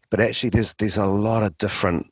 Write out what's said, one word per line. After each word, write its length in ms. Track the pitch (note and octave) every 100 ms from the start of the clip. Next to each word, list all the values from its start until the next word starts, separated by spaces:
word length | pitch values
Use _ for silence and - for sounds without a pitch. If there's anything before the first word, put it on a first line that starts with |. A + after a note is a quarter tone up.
| -
but 100 | G2+
actually 300 | A#2 - B2
there's, 240 | A2+ G#2+
there's 240 | - G#2+ G#2
a 80 | G2
lot 380 | G2+ G#2+ A2+
of 140 | G#2 -
different 520 | G2+ - F#2+ E2+ -